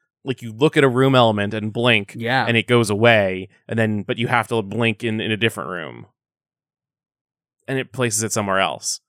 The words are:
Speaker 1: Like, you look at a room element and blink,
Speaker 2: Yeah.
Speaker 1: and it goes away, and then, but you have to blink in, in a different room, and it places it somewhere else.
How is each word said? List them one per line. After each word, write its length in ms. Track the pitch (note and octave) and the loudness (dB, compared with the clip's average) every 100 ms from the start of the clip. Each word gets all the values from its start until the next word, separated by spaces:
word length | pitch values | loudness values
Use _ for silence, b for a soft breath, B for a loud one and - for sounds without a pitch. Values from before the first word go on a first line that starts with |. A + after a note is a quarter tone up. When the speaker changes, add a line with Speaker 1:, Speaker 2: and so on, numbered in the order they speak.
| _ _ | _ _
Speaker 1:
Like, 180 | C3+ B2 | -10 -8
you 120 | A#2 | -10
look 240 | A2 D#3 D#3 | 0 2 4
at 80 | C#3 | 4
a 20 | |
room 260 | A#2+ C3+ C3 | 4 4 6
element 380 | A2+ G#2 G2+ | 4 2 -2
and 200 | A2 G#2+ | -4 -6
blink, 400 | A2+ A#2+ A2 G2+ A#2 | 0 2 2 0 -8
Speaker 2:
Yeah. 280 | A#2 B2+ A2+ | -2 -2 2
Speaker 1:
and 80 | A#2 | 0
it 100 | - | 2
goes 220 | A#2+ G#2 | 2 2
away, 600 | G#2 A#2 A2 G2 F#2 F#2 _ - | 2 4 4 2 -4 -10 _ -6
and 100 | A2+ | -2
then, 260 | A2 G#2 | 0 -2
but 140 | F#2+ A#2 | -4 -6
you 100 | A2+ | -2
have 200 | A#2+ G#2+ | -2 0
to 140 | A2+ | -4
blink 420 | G2 G#2+ A2+ G#2+ | -4 -2 -2 -2
in, 160 | A#2 A2 | -6 -4
in 120 | G2+ | -4
a 60 | G#2+ | -2
different 320 | A2 - C#2+ | -2 -2 -8
room, 360 | F2+ C#2+ A#1 A1 _ _ _ _ _ _ _ _ _ _ _ _ _ _ _ - | -10 -12 -14 -20 _ _ _ _ _ _ _ _ _ _ _ _ _ _ _ -6
and 100 | C3 | -6
it 140 | B2+ | -6
places 320 | B2 A#2+ G#2+ | -4 -2 -2
it 80 | A2 | -2
somewhere 280 | A2+ G2+ F#2+ | -2 0 0
else. 420 | F2 B1+ - - | 0 -2 -8 -8